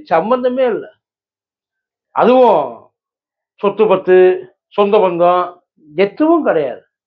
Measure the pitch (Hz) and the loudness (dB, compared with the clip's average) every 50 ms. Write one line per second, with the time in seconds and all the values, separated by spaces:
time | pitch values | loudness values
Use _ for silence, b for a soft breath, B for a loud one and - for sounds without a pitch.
0 | - - 180 165 170 220 254 247 247 254 247 262 262 247 208 - - - _ _ | -6 -4 -4 -2 -2 -2 -4 -4 -4 -4 -4 -2 -4 -4 -4 -6 -10 -14 _ _
1 | _ _ _ _ _ _ _ _ _ _ _ _ _ _ _ _ _ _ _ _ | _ _ _ _ _ _ _ _ _ _ _ _ _ _ _ _ _ _ _ _
2 | _ _ - 123 165 214 254 254 247 233 196 156 139 123 117 110 - _ _ _ | _ _ -4 -2 2 2 4 4 4 4 2 0 -2 -6 -10 -16 -20 _ _ _
3 | _ _ _ _ _ _ _ _ _ _ _ - - 196 196 - 220 220 - 190 | _ _ _ _ _ _ _ _ _ _ _ -6 -6 -4 -2 0 0 0 0 0
4 | - 180 185 185 185 185 185 - - - _ _ _ _ - - 208 202 202 - | 2 2 4 4 4 4 2 -2 -8 -16 _ _ _ _ -4 -2 0 0 2 0
5 | 185 185 175 165 175 175 180 180 175 175 180 _ _ _ _ _ 156 151 151 160 | 0 0 0 0 0 0 0 0 -4 -6 -10 _ _ _ _ _ _ -10 -4 -2
6 | 190 196 196 - 302 311 339 330 254 226 175 160 143 123 110 - _ _ _ _ | -2 -2 -2 -2 0 0 0 0 0 -2 -2 -2 -4 -6 -8 -14 _ _ _ _
7 | _ | _